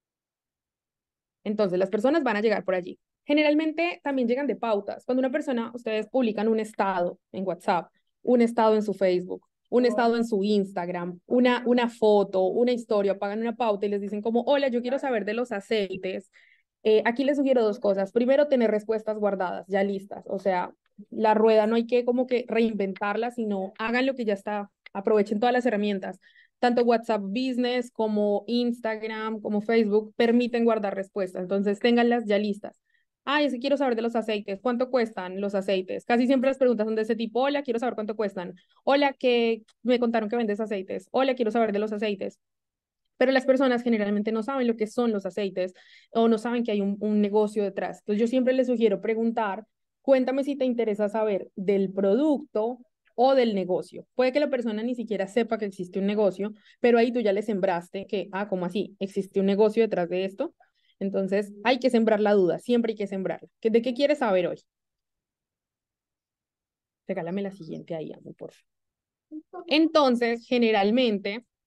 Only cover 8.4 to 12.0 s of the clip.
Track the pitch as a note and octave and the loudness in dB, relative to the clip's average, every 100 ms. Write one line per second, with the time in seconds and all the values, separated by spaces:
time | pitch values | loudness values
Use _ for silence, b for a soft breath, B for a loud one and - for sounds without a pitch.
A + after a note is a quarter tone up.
8.4 | A#3 A#3 A3 G#3+ G#3 F#3 F#3+ F3+ F#3 F#3 | 4 4 4 4 0 0 0 0 -2 -10
9.4 | _ _ - A#3+ B3 A#3+ A#3 A#3 A#3 G3+ | _ _ -2 2 2 2 2 0 0 0
10.4 | G3+ G#3 F#3+ G3 F3 F3 F3+ F3+ - B3 | 0 0 0 -4 -6 -6 -8 -10 -2 2
11.4 | B3 B3 A#3+ B3 A#3+ - | 4 2 2 2 0 2